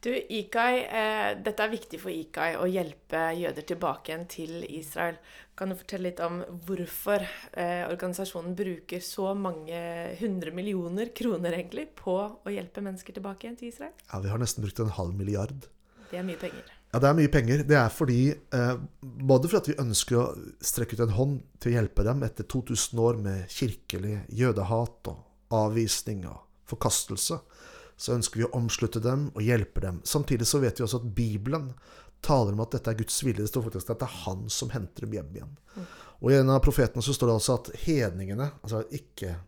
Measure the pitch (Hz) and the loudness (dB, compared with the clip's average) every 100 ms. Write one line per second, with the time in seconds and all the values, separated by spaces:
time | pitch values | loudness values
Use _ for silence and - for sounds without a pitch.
0 | 240 254 - 214 196 233 240 254 - 226 | -2 -4 -4 -6 -2 0 2 2 0 -2
1 | 220 214 202 202 208 208 214 220 - 160 | 0 2 0 0 -4 0 0 -2 -6 -10
2 | 190 160 160 - 160 165 180 185 165 143 | -6 -6 -6 -2 0 2 0 0 -2 -6
3 | _ 160 165 165 170 139 147 170 170 - | _ 0 0 0 -4 -6 -6 -2 -2 -4
4 | - 160 175 - 160 170 - 160 151 165 | -6 -8 -8 -10 -10 -8 -10 -10 -10 -4
5 | 170 165 - - - - 190 185 - 196 | -4 -4 -16 -20 -20 -8 -6 -6 -8 -6
6 | 180 180 170 175 180 175 165 185 170 - | -4 -2 -4 -4 -8 -12 -6 -6 -6 -6
7 | - 202 185 - - - 175 175 175 175 | 0 0 0 -10 -12 -4 -2 -2 -4 -4
8 | 180 180 190 175 170 180 190 170 - 175 | -4 -4 -6 -6 -8 -4 -4 -4 -8 -10
9 | 175 - 190 196 190 160 156 170 170 170 | -8 -4 -2 -2 -4 -6 -8 -8 -6 -6
10 | 170 175 220 185 160 175 208 190 170 185 | -8 -4 -4 -2 -4 -6 -2 -2 -2 -4
11 | 233 - 240 185 175 170 175 226 311 - | -6 -4 -2 0 0 -2 -4 -8 -10 -8
12 | - 185 208 214 - 202 180 - 202 185 | -2 -2 -2 -8 -8 -8 -8 -8 -8 -10
13 | - 190 196 196 226 240 240 233 294 - | -12 -12 -10 -10 -12 -12 -14 -12 -16 -16
14 | - 98 98 110 123 - 101 - 110 90 | -12 -6 -2 0 0 -2 -4 -2 -2 0
15 | 87 98 98 104 110 135 - - _ - | -2 -2 -2 -2 -2 -6 -14 -20 _ -20
16 | - 175 185 165 180 127 - - _ 117 | -12 -6 -6 -6 -8 -10 -16 -20 _ 4
17 | 135 160 147 147 117 143 143 147 117 - | 6 8 6 6 6 2 6 6 6 2
18 | 143 123 135 - - 127 123 127 139 - | 4 6 4 2 -2 0 2 0 -6 -14
19 | 135 117 135 131 165 208 - - 123 101 | -16 -4 6 6 8 4 2 0 2 0
20 | - 120 82 - - - - - 117 107 | 4 4 4 -2 -12 -6 -2 -2 -2 0
21 | 117 104 135 139 - - 123 117 107 - | 2 4 2 0 -8 -4 0 2 4 4
22 | 113 135 117 - 104 131 113 113 - 113 | 4 2 -2 -4 -4 -4 -2 -2 0 2
23 | 113 113 101 95 92 - 127 98 _ 95 | 2 2 -2 -4 -6 -2 -2 -4 _ -6
24 | 101 104 - 110 127 101 95 113 117 - | -4 -4 -6 2 2 2 2 0 -2 -6
25 | - - - _ _ 110 107 110 110 - | -10 -10 -16 _ _ 2 4 2 2 0
26 | - 104 90 - - _ - - 113 - | -2 -6 -8 -12 -18 _ -12 -2 2 2
27 | - 104 - 160 - - - - - - | 0 -2 -2 -2 -8 -20 -20 -20 -20 -10
28 | - 120 110 113 117 123 117 - 113 117 | -2 0 0 0 0 0 0 0 0 0
29 | 113 135 147 - 107 120 98 - 95 90 | 0 0 -2 0 4 4 2 0 -2 -4
30 | - 151 143 120 113 147 127 - 117 123 | -2 0 2 2 4 4 2 2 -2 -2
31 | 117 95 113 104 113 156 135 127 - - | -2 0 0 0 -2 -4 -4 -10 -18 -20
32 | - - - 139 107 101 110 127 - 110 | -20 -6 4 4 4 2 0 -2 -2 -2
33 | 113 - 135 104 107 131 113 98 - 117 | -2 0 0 0 -2 -2 -2 -6 -6 -4
34 | - - - 95 110 - 120 117 87 - | -4 -6 -6 -6 -4 -4 -4 -6 -8 -8
35 | 110 104 73 98 123 143 _ - 175 - | -6 -6 -8 -10 -12 -16 _ -14 -14 -16
36 | - - 120 139 131 135 - 135 120 123 | -20 -2 6 8 8 8 6 6 4 2
37 | 117 131 120 113 - 127 - - - 151 | -2 2 4 4 4 0 -2 -4 0 2
38 | 107 90 95 104 143 - 101 110 110 139 | 2 -2 -4 -2 -4 -6 -6 -4 -4 -10
39 | - - 95 85 | -12 -10 -6 -6